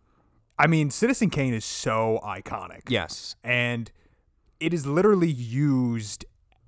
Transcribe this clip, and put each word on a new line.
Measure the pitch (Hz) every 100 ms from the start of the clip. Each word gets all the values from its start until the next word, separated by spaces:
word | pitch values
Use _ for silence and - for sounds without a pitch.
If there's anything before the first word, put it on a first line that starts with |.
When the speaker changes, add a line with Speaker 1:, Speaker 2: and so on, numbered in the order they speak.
| _ _ _ _ _ -
Speaker 1:
I | 170
mean, | 156 147
Citizen | - 233 - 196
Kane | 147 131
is | 110
so | - - 123 113 113 110
iconic. | 104 95 - 107 90 85 -
Speaker 2:
Yes. | 110 80 - - -
Speaker 1:
And | 120 123 120 120 110 _ _ _ _ _ _ -
it | 160
is | 170 139
literally | 156 214 196 165
used | 127 117 127 147 131 123 117 104 - - _ _ _